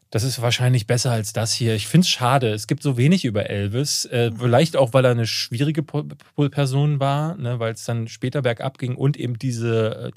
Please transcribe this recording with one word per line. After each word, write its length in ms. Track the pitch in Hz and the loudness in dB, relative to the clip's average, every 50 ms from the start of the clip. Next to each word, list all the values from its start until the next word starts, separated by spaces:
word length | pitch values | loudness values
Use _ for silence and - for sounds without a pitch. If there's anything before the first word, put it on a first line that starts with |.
| _ _ | _ _
Das 120 | - 113 101 | -4 -2 -2
ist 180 | 135 120 - | -2 -4 -2
wahrscheinlich 460 | 117 120 117 - 127 123 127 120 104 - | -2 -2 0 2 2 2 2 2 2 0
besser 240 | 123 120 - 131 | -2 0 0 0
als 220 | 117 113 107 - - | 0 -2 -2 -4 -4
das 200 | 113 110 113 - | -4 -2 -2 -2
hier. 220 | - 120 113 110 | -2 0 0 0
Ich 100 | 107 101 - | 0 -4 2
find's 220 | - 160 180 170 | 4 4 4 4
schade. 400 | - - 123 120 131 143 127 110 | 0 0 2 2 2 4 2 2
Es 140 | 107 107 - | -2 -2 -2
gibt 160 | - 151 139 | -4 -4 -2
so 160 | - 147 135 120 | 0 -2 0 2
wenig 280 | 127 143 185 185 - | 4 4 4 4 2
über 220 | 127 104 104 - - | 0 -2 -2 -2 -2
Elvis. 580 | - 101 101 101 101 123 147 147 - - - | -2 -2 -2 -2 -2 -2 -4 -2 -4 -4 -4
Äh, 260 | - - 120 117 120 113 | -4 -2 0 0 0 -2
vielleicht 400 | 110 120 127 117 131 165 160 - | 0 0 4 4 4 4 4 4
auch, 160 | 151 139 120 - | 2 2 4 4
weil 120 | 135 127 | 4 4
er 60 | 127 | 4
eine 160 | 123 117 117 110 | 4 4 0 -2
schwierige 560 | - - - - - 113 143 143 160 160 147 | -2 -6 -6 -6 -2 -2 -2 0 0 -2 -4
Po-, 200 | - - 147 151 143 147 - - _ _ | -4 -4 -6 -6 -6 -12 -18 -20 _ _
Po-, 140 | - 147 139 | 0 0 0
Person 500 | - - 143 131 131 139 147 151 147 139 | 2 0 0 0 2 2 2 2 2 2
war, 360 | 135 139 139 143 151 160 175 | 0 0 0 0 -2 -4 -4
ne, 240 | 208 135 120 123 120 | -6 -4 -4 -4 -2
weil's 240 | 117 113 113 - - | -2 -4 -4 -6 -6
dann 240 | - 117 117 113 113 | -6 -4 -4 -4 -6
später 340 | - - - 123 127 151 | -8 -6 -6 -4 -4 -2
bergab 380 | 131 123 113 - - 135 - _ | -2 -2 -2 -2 -4 -8 -6 _
ging 160 | - 123 127 | -6 -6 -4
und 220 | - 135 139 147 - | 0 0 0 0 0
eben 200 | - 120 123 113 | -4 -6 -6 -4
diese, 720 | - 131 120 117 113 117 113 113 110 110 - - - 127 | -4 -4 -4 -2 -2 0 0 2 0 0 -2 -6 -10 -12
äh, 40 | - | -12